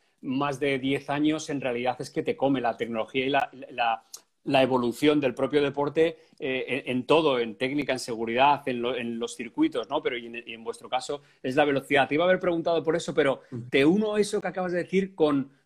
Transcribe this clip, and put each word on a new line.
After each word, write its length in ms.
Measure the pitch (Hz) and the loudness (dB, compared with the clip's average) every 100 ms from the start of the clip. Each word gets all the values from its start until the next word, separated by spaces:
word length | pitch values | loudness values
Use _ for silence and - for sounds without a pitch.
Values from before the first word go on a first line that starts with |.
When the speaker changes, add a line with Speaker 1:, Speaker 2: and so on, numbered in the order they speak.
| _ _ | _ _
Speaker 1:
más 380 | 147 131 143 135 | -6 -2 -2 -2
de 200 | 143 135 | -2 0
diez 300 | 135 139 139 | 0 -2 -2
años, 400 | 143 151 156 156 | 0 0 0 -4
en 100 | 143 | -4
realidad 380 | 131 120 123 123 | -4 -2 -2 -4
es 100 | 139 | -6
que 140 | - | -4
te 140 | 170 - | -4 0
come 240 | 139 135 | 0 2
la 160 | 120 113 | 0 -2
tecnología 480 | 117 113 107 135 131 | -4 -4 -2 -2 0
y 40 | |
la, 200 | 139 - 127 139 | 0 -2 -6 -12
la, 340 | 127 117 113 - - _ _ - | -4 -2 -2 -6 -20 _ _ 0
la 160 | 135 | 4
evolución 580 | 131 127 120 113 147 147 | 4 4 0 2 4 4
del 140 | 135 | 2
propio 280 | 117 135 147 | 0 0 2
deporte, 560 | 143 139 143 147 165 165 _ - | 0 0 -2 2 0 0 _ -10
eh, 440 | 139 131 127 135 - | -4 -4 -4 -4 -2
en, 120 | 127 | -4
en 80 | 113 | 4
todo, 340 | 151 156 123 | 4 4 2
en 180 | 117 104 | -2 -4
técnica, 340 | 127 147 135 | -4 -2 -2
en 60 | 127 | -4
seguridad, 640 | - 113 113 117 143 135 135 | -4 -6 -4 2 4 4 0
en 140 | 123 | -4
lo, 140 | 120 123 | -4 -4
en 240 | 117 117 | -6 -6
los 160 | 117 - | -6 -8
circuitos, 540 | 117 - 160 - 113 | -8 0 0 0 -4
¿no? 120 | 147 | -4
Pero 160 | 151 123 | -2 -4
y 100 | 117 | -8
en, 80 | 117 117 | -12 -14
y 80 | |
en 100 | 113 | -12
vuestro 240 | 113 113 110 | -10 -12 -6
caso 340 | 123 - 143 - _ | -6 -4 -8 -10 _
es 140 | 135 131 | -2 2
la 100 | 147 | 2
velocidad. 420 | 139 - 143 127 | 2 2 2 2
Te 80 | 143 | 2
iba 80 | |
a 40 | 175 | 2
haber 120 | 185 | 2
preguntado 420 | 185 170 170 165 | 0 -2 0 0
por 120 | 156 165 | 0 -2
eso, 180 | 170 | 0
pero 280 | 156 139 123 - | 0 2 0 -6
Speaker 2:
Ujú. 140 | 123 120 | -12 -2
Speaker 1:
te 160 | 139 143 | 4 6
uno 320 | 202 214 208 | 4 2 0
eso 220 | 202 208 | 0 -2
que 80 | 190 | -4
acabas 240 | 190 180 | -4 -4
de 120 | 175 | -4
decir 320 | 160 185 196 - | 0 0 0 2
con 360 | 151 143 135 _ | 2 2 -2 _